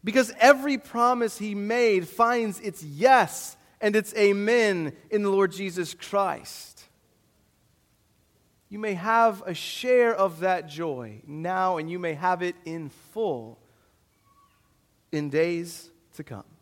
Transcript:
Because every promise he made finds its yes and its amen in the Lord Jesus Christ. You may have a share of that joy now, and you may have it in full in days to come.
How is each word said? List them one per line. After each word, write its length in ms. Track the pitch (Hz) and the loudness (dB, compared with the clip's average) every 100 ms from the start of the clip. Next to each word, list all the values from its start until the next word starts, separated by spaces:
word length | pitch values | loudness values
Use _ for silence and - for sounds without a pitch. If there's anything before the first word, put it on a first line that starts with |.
Because 300 | 190 254 226 - | 2 2 0 6
every 380 | 240 277 277 269 | 6 6 2 -4
promise 600 | - 233 240 247 226 - | -4 0 2 2 -2 -4
he 160 | 208 | -8
made 540 | 202 202 240 240 190 170 | -6 -2 2 2 2 -2
finds 520 | - 233 240 220 185 | 0 2 2 -2 -4
its 220 | 208 - | -10 -10
yes 760 | 156 143 240 262 180 - - - _ _ | -14 0 6 6 4 -2 -14 -18 _ _
and 140 | 214 | 0
its 200 | 208 208 | 0 0
amen 840 | 220 202 202 208 240 214 185 156 - - | 2 4 4 2 2 2 0 -4 -8 -4
in 120 | 214 | -2
the 80 | 202 | 2
Lord 220 | 196 190 | 2 0
Jesus 400 | 170 196 175 165 | -2 -8 -6 -8
Christ. 920 | - - 202 196 147 - - - - - _ _ _ _ _ _ _ _ _ _ _ _ _ _ _ _ _ _ | -10 -4 -2 -2 -4 -12 -18 -20 -20 -20 _ _ _ _ _ _ _ _ _ _ _ _ _ _ _ _ _ _
You 80 | 202 | -8
may 160 | 220 | -6
have 480 | 185 196 226 226 196 196 | -4 0 4 4 2 -8
a 60 | |
share 640 | 165 - - 254 254 233 | -8 -8 -6 2 6 6
of 260 | 202 196 160 | 4 0 0
that 280 | 185 180 156 | 0 0 -4
joy 520 | 147 165 131 113 107 - | -8 -6 -6 -10 -14 -16
now, 500 | 151 170 185 185 170 | -10 -6 0 0 -2
and 140 | 160 | -6
you 80 | 180 | -6
may 160 | 170 | -6
have 280 | 147 185 180 | -2 -2 0
it 140 | 180 175 | -2 -6
in 240 | 160 165 147 | -10 -10 -10
full 720 | - _ 214 214 131 110 117 _ _ _ _ _ _ _ _ _ _ _ _ _ _ _ | -16 _ -6 -4 -4 -8 -20 _ _ _ _ _ _ _ _ _ _ _ _ _ _ _
in 160 | 156 147 | -6 -2
days 640 | 147 170 170 170 - - _ _ | 0 0 -2 -8 -14 -20 _ _
to 100 | - | -18
come. 200 | 151 110 - _ | -16 -16 -18 _